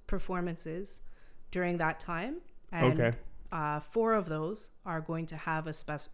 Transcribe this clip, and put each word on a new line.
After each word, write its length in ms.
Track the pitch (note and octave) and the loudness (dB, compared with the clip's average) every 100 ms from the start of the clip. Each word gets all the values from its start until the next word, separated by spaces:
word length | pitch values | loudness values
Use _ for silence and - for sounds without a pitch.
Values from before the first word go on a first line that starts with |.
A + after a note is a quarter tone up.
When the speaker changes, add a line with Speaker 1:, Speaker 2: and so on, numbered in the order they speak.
Speaker 1:
performances 960 | - G3 - F3+ F3 E3 D#3+ E3+ G3+ - - - - - - | 0 2 2 2 0 -2 -4 -6 -6 -8 -10 -10 -12 -12 -2
during 280 | F3+ F3 F3 | 2 2 4
that 220 | D#3+ D#3+ | 4 2
time. 420 | - E3 A3+ E4+ - - - | -2 -2 -2 -6 -8 -16 -6
And, 280 | E3+ B2+ B2 | 4 6 6
Speaker 2:
Okay. 180 | A#2 A#2 - - - | 4 2 -4 -8 -4
Speaker 1:
uh, 280 | E3+ D3+ D3+ | -2 0 0
four 340 | - A#3 A3+ | 0 2 4
of 140 | A3 E3+ | 4 2
those 440 | D#3 D#3+ G#3+ - - | 0 -2 -4 -8 -10
are 160 | F#3 E3 | -4 -4
going 240 | D#3 E3 E3 | -2 -2 -2
to 80 | D#3 | -4
have 280 | - D#3+ | -2 0
a 80 | D#3+ | -2
spe-, 360 | D3 - D3 - | -4 -4 -6 -6